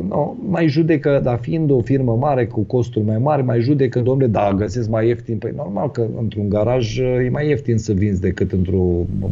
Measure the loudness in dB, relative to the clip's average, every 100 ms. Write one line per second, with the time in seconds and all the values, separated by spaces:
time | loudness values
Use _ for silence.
0 | -4 -2 -4 -4 -4 0 2 2 2 2
1 | 2 2 2 -2 -2 -2 2 2 2 0
2 | 2 2 2 0 0 -2 -2 0 0 -2
3 | 0 0 0 0 2 0 2 2 2 2
4 | 0 2 2 2 2 2 0 -2 -2 0
5 | 0 0 -4 -6 -6 -8 -6 -4 -4 -2
6 | -4 -2 -4 -2 0 0 2 0 0 -2
7 | 0 0 0 0 0 0 0 -2 0 0
8 | 2 0 -2 0 -2 0 0 2 2 0
9 | -2 -4 -2